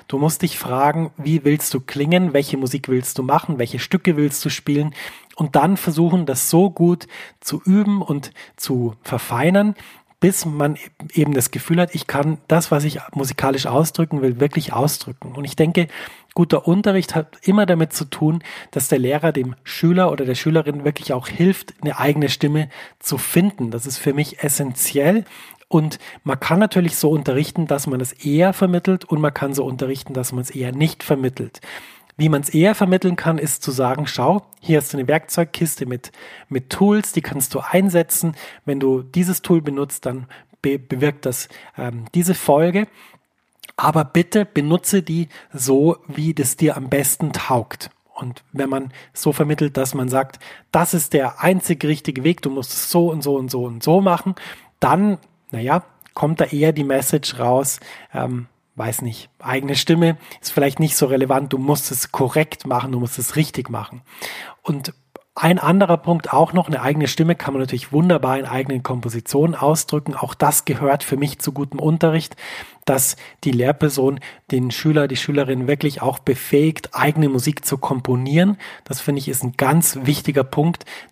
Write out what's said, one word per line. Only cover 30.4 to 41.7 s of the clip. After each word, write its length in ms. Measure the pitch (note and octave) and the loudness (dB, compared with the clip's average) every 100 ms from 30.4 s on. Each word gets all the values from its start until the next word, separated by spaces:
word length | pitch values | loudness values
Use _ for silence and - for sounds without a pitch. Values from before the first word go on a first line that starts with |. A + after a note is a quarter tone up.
es 80 | B2+ | -6
eher 240 | C#3 B2 | -6 -6
nicht 300 | C3 D#3 - | 0 0 0
vermittelt. 580 | - C#3+ C3 B2+ A2+ - - - - - _ - | -2 0 0 -4 -10 -12 -18 -18 -18 -20 _ 0
Wie 80 | D#3 | 2
man 140 | D3 | 2
es 80 | C#3+ | 2
eher 260 | D#3 F#3 G#3+ | 4 4 4
vermitteln 400 | F#3+ F#3 F#3 F3 | 2 2 2 0
kann, 220 | E3 E3 | 0 -2
ist 260 | D3+ - | -2 -4
zu 80 | - | -6
sagen, 340 | B2+ B2 C3+ C#3+ | -2 0 0 -4
„Schau, 400 | - C#3 G3 - - | 0 2 2 0 -10
hier 200 | - D#3 | 2 2
hast 120 | C#3 | 2
du 60 | C#3+ | -4
eine 100 | C3 | 0
Werkzeugkiste 800 | D#3 - - E3 - E3 - B2+ | 0 0 -2 -2 -2 -4 -4 -6
mit, 260 | B2 - - - - - | -6 -10 -20 -20 -20 -8
mit 200 | C3+ C3 | -8 -6
Tools, 440 | - G3+ G#3 - | 2 4 4 2
die 80 | - | -4
kannst 340 | - C3+ - C3+ | -4 -6 -4 -6
du 60 | |
einsetzen. 760 | - F3+ G3 E3+ D#3+ - E3 D#3 - - - | 0 2 4 2 2 0 -2 -4 -14 -12 -4
Wenn 160 | C#3 | 0
du 220 | C3+ C3 | 2 0
dieses 380 | C3 F3 F3+ F3+ | 0 0 0 0
Tool 200 | - E3+ | 2 2
benutzt, 440 | D3+ C#3 C#3 - C3 | 2 -4 -6 -6 -8
dann 200 | C3 B2+ - _ _ | -8 -12 -20 _ _
be-, 180 | C#3 C#3 | -2 -2
bewirkt 460 | C3 B2+ D3 C#3+ C3+ | -4 0 0 0 -6
das, 220 | B2+ - - - | -6 -10 -18 -20